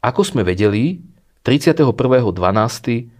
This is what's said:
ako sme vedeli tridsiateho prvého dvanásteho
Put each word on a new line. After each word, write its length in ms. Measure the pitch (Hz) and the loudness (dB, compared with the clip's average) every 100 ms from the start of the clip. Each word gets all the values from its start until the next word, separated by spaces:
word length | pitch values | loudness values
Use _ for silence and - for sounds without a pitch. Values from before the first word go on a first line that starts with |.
ako 200 | 117 131 | -4 -2
sme 200 | 190 131 | -2 0
vedeli 600 | 90 90 104 104 139 180 - _ _ _ | -2 0 0 0 -2 -6 -14 _ _ _
tridsiateho 480 | - 139 165 160 139 107 | -2 0 2 2 2 2
prvého 360 | 123 127 113 | 2 2 2
dvanásteho 800 | 90 90 104 113 - - 117 117 | 0 0 0 -2 -4 -6 -6 -6